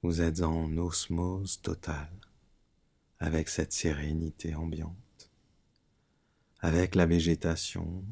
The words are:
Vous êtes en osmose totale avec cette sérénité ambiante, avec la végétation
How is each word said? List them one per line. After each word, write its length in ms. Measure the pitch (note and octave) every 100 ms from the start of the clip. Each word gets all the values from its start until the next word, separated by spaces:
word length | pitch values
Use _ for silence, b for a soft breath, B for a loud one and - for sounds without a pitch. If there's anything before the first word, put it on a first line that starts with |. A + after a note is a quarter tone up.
Vous 180 | F2 E2
êtes 220 | E2+ E2
en 340 | E2 E2 D#2+ D#2+
osmose 840 | F2 D#2+ - E2+ F2+ F#2 F#2+ -
totale 600 | - F2 - D2+ D2+ F#2 - _ _ _ _ _ _ _ _ _
avec 300 | E2 D#2+ D#2
cette 240 | - D2
sérénité 800 | - E2 C#2+ D2 D#2 E2 - E2
ambiante, 760 | D#2 E2 D#2+ D#2+ F2+ - _ - _ _ _ _ _ _ _ _ _ _ _ _ _
avec 340 | E2+ E2 F2+
la 100 | F2+ E2+
végétation 960 | E2+ E2 E2 E2+ E2 - F2 E2 F2+ G2